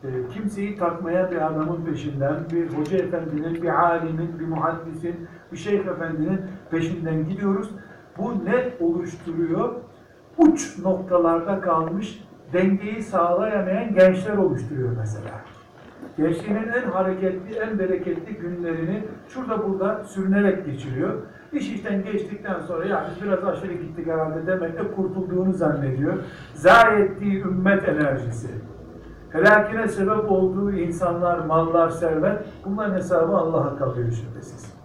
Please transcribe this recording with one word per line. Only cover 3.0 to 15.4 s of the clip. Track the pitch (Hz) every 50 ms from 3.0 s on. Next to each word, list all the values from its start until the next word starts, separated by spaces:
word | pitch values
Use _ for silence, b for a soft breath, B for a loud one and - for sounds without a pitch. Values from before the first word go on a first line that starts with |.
| 175 180 175 165 165 151 147 147 156 170 165 -
bir | 170 - 139 143 -
alimin, | 170 165 165 165 160 160 160 170 165 - 156
bir | 165
muhaddisin, | 160 160 151 156 165 165 165 - 165 156 160 170 170 165 170 B B B B B B
bir | 175
şeyh | 165 - 208 202 190 -
efendinin | 185 165 160 165 160 156 151 151 180 190 190 B B B B B -
peşinden | - 165 165 165 185 170 160 165 160 156 156 160
gidiyoruz. | 190 190 202 196 196 196 - - - B B B B B B B - -
Bu | 220 240 240 190 165
ne | 185 240 254 254 - - -
oluşturuyor? | 170 170 165 175 - - - - - 165 160 165 170 160 165 196 233 247 240 - - B B B B B B B B - - -
Uç | 330 302 - - - - - 190
noktalarda | 170 190 185 185 - - 180 175 165 165 165 165 170 202 196 185
kalmış, | - 180 165 160 160 160 175 208 220 - - - - - - - - -
dengeyi | 131 180 190 196 196 196 202 208 220 226
sağlayamayan | - - 196 180 170 175 175 196 220 214 208 196 185 185 190 220 240 220 202
gençler | 185 185 185 180 - - 214 208
oluşturuyor | 196 180 156 135 - - - 147 131 123 117 - -
mesela. | 107 - - - - - - -